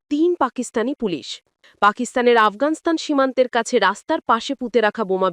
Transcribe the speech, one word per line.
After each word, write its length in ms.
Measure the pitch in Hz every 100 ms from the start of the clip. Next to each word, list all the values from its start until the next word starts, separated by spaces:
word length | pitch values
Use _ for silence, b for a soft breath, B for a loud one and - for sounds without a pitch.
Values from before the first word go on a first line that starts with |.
| _
তিন 220 | 294 339 349
পাকিস্তানি 500 | 262 - 240 - 247 285
পুলিশ। 260 | 214 151 - - _ _ b _
পাকিস্তানের 540 | 208 214 240 254 240 233 214
আফগানিস্তান 480 | 202 285 320 339 330
সীমান্তের 440 | - 277 269 262 247 240
কাছে 180 | 226 240
রাস্তার 420 | 190 214 - 220 -
পাশে 220 | 226 - 269
পুঁতে 180 | 247 240 214
রাখা 160 | 226 190
বোমা 200 | 185 185